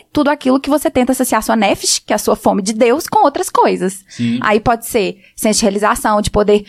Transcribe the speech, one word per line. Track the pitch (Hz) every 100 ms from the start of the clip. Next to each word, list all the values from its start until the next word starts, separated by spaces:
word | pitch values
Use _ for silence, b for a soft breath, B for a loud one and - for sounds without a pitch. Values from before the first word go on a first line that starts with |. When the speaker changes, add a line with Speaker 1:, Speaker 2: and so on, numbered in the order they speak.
| -
Speaker 1:
tudo | - 285
aquilo | 294 269 262
que | -
você | 294 320
tenta | - 247
associar | 262 254 220
a |
sua | - 220
nefesh, | 202 - - -
que | -
é | 214
a |
sua | - 214
fome | 233 190
de | 196
Deus, | 220 233 277 -
com | 440
outras | 381 339 370
coisas. | - 320 185 180 190 _
Speaker 2:
Sim. | - 117 120
Speaker 1:
Aí | 214 214
pode | 214 233 -
ser | 240 180 185 b b
senso | 220 208
de | 220
realização, | 196 208 233 226 208
de | 208
poder. | 214 208 208